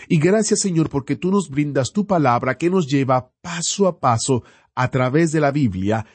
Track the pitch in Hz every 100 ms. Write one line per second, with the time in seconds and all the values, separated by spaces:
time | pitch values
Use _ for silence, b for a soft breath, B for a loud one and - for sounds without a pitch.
0 | B 165 170 214 214 208 196 165 147 143
1 | 135 143 180 202 143 135 147 139 123 208
2 | 202 180 135 120 127 131 170 190 139 139
3 | 131 131 - _ 175 170 - - 190 175
4 | 135 113 - 123 b b b - 127 131
5 | 127 147 165 156 143 143 123 92 98 110
6 | b